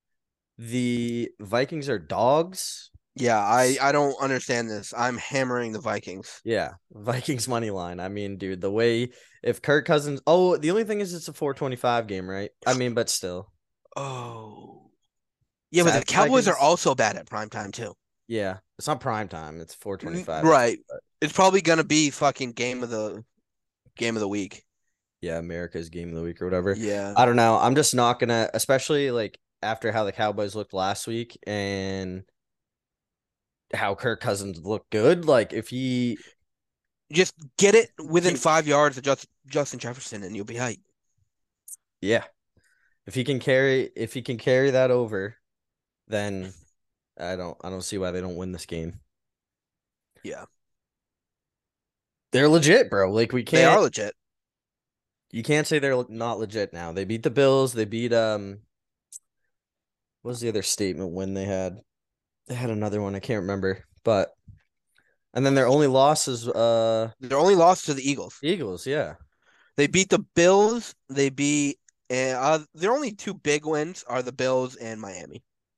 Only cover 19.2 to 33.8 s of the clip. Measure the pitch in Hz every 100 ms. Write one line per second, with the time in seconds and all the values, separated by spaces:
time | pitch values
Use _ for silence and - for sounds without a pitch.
19.2 | 98 82 78 82 82 - 104 95 - 175
20.2 | - 80 160 143 117 98 - - - -
21.2 | 151 - 190 190 165 165 156 156 151 -
22.2 | 143 - 127 117 120 127 120 113 107 95
23.2 | 113 _ _ _ _ _ _ - 117 113
24.2 | 101 101 95 - _ _ _ _ _ _
25.2 | 85 82 85 87 87 87 82 85 85 82
26.2 | 85 82 90 92 92 98 107 101 98 107
27.2 | 123 120 117 110 117 139 147 123 120 120
28.2 | 120 117 110 110 - 131 - 147 139 120
29.2 | 101 - _ - 104 113 113 110 104 95
30.2 | 107 104 104 107 101 95 95 101 - 117
31.2 | 117 - - 104 98 98 95 95 92 92
32.2 | - _ _ _ _ _ _ _ _ _
33.2 | _ _ _ _ _ 107